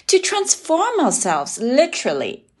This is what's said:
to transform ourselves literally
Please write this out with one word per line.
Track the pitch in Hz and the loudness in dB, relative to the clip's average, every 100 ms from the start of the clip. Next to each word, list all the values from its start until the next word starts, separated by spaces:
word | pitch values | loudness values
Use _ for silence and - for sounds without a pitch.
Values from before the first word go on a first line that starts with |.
| - | 2
to | 370 | 2
transform | - 415 392 - - 330 453 453 | 2 -2 -2 -4 0 0 2 0
ourselves | 247 - 190 156 143 - | 0 0 0 -2 -4 -4
literally | 233 262 339 - 180 143 113 - _ _ | 0 2 2 0 -4 -2 -4 -8 _ _